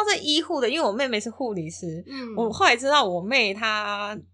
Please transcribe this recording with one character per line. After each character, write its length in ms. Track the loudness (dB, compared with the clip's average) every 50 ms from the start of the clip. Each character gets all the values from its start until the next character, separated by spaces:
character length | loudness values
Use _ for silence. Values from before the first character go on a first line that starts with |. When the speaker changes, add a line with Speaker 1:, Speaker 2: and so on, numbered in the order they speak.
| 4
Speaker 1:
这 140 | 4 2 0
医 220 | 2 0 0 2 0
护 180 | 0 -2 0
的， 80 | 0 0
因 100 | 2 2
为 80 | 0
我 60 | 0 2
妹 160 | 0 0 0
妹 100 | 0 -2
是 120 | -4 -4
护 240 | -6 -6 -4 -4 -4
理 160 | -4 -6 -8
师， 340 | -10 -10 -8 -8 -8 -8 -10
Speaker 2:
嗯。 280 | -12 -10 -10 -10 -8 -4
Speaker 1:
我 140 | -2 -2 -2
后 160 | 2 4 6
来 100 | 6 6
知 100 | 4 4 2
道 160 | 4 4 4
我 180 | 2 0 -2 -2
妹 320 | 0 2 2 2 2 0
她 640 | -2 -2 -2 -2 -2 -2 -2 -4 -4 -4 -6 -8 -10 -12 _